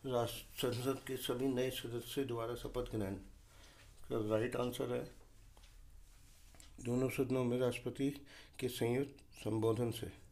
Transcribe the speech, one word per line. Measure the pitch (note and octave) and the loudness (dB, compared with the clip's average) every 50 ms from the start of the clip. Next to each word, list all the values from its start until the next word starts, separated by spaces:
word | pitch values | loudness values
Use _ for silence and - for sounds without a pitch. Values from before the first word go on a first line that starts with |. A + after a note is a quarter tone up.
| - | -2
राष्ट्र, | C3+ B2+ A#2+ A#2 G#2+ - - - - - - - B2 | 2 2 4 4 2 -2 -6 -10 -10 -4 0 2 2
संसद | A2 A#2+ B2 C3+ C3 C3 - | 2 2 2 0 0 0 -2
के | - C3 | -4 -4
सभी | B2 - - B2 A#2+ C3 | -4 0 -2 0 2 2
नए | C3+ B2+ B2 B2+ C3 | 4 4 4 2 2
सदस्य | B2+ - - A#2 A#2 A#2+ A#2 - - C#3+ C#3 | 0 -2 -4 -4 -4 -4 -4 -2 0 0 0
द्वारा | B2 A#2+ A#2 A2+ A2+ A#2+ | 0 0 0 0 -2 -2
शपथ | A2 - - - B2+ B2 - | -4 -4 -4 -2 -2 -2 0
ग्रहण। | - A2+ G2+ F#2+ G2 F#2+ - - - - - - - - - - - - - - - - - - | 0 0 0 0 -2 -4 -8 -14 -18 -20 -20 -20 -20 -20 -20 -20 -20 -20 -20 -20 -16 -16 -6 -2
तो | B2+ A#2 G#2+ G#2+ | 0 0 2 4
right | A2 G#2+ A2+ B2 - | 4 4 4 2 2
answer | B2 B2 B2 A#2+ - C3 B2 B2 | 0 0 0 0 0 0 0 0
है | B2 C#3 - - - - - - - - - - - - - - - - - - - - - - - - - - - - - - - - - - - - | -2 -2 -6 -12 -18 -20 -20 -20 -20 -20 -20 -20 -20 -20 -20 -20 -20 -18 -18 -18 -18 -18 -18 -20 -20 -20 -20 -20 -20 -20 -20 -18 -18 -18 -18 -16 -8 -2
दोनों | A#2+ A#2+ B2+ C3 B2+ | 0 2 2 2 2
सदनों | - - C3 A#2 C3 C3 B2+ | 2 2 2 4 4 4 4
में | B2 A#2+ B2 | 4 4 4
राष्ट्रपति | B2+ A#2+ A#2+ B2+ - C3 - - C3+ C#3 C#3+ - - - - - - - - - | 4 2 2 0 -4 -4 0 2 0 0 0 -2 -12 -16 -16 -18 -18 -16 -6 -2
के | B2+ A#2+ | -2 -2
संयुक्त | - - A#2+ A#2 B2 C3 C#3+ - - - - - - - - | 2 2 4 4 4 4 2 -2 -6 -16 -20 -20 -18 -6 -2
संबोधन | G#2+ G#2+ A2+ A2 A2+ A2+ A#2 B2 A#2 | 0 2 4 4 4 4 4 2 0
से। | G#2+ - - F2 - - - - | 0 -2 -6 -6 -8 -12 -18 -20